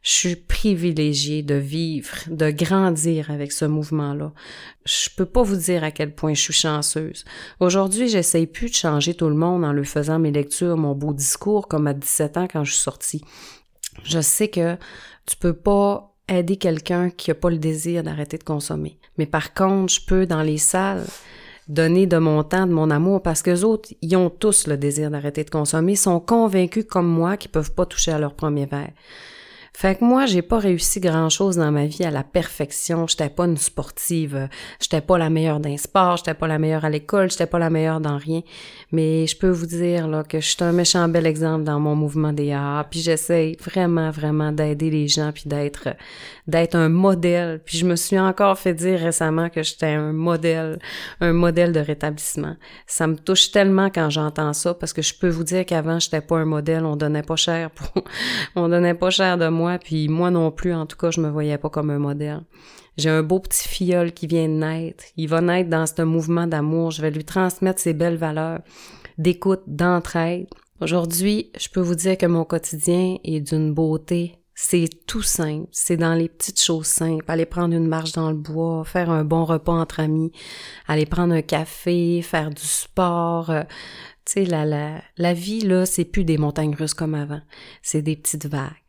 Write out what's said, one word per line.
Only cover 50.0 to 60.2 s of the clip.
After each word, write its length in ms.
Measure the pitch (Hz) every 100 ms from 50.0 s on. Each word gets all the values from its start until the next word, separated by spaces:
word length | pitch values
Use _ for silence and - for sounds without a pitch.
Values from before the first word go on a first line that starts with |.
| 151
modèle, 680 | 156 165 165 165 160 160 160 - - - -
un 120 | 170
modèle 380 | 170 170 165 175
de 100 | 160
rétablissement. 720 | 147 147 151 151 - - 147 160 - - -
Ça 180 | - 160
me 100 | 156
touche 360 | - 190 -
tellement 400 | 208 196 190 196
quand 180 | 190 156
j'entends 440 | 147 151 151 151
ça, 200 | 147 175
parce 200 | 175 165
que 100 | -
je 100 | 156
peux 160 | - 185
vous 140 | 160
dire 240 | 160 185 180
qu'avant, 320 | 165 156 165
j'étais 220 | - 156
pas 180 | 147 165
un 60 | 156
modèle, 380 | 151 147 160
on 120 | 160 147
donnait 260 | 151 147
pas 140 | 147 165
cher 340 | - 165 160
pour, 340 | - - - - - -
<laughs> 300 | - - 180
on 140 | 170
donnait 260 | 175 175 170
pas 160 | 180
cher 260 | 185 185 175
de 100 | 165
moi, 180 | 165 170 180
puis 240 | - 160 151
moi 240 | 160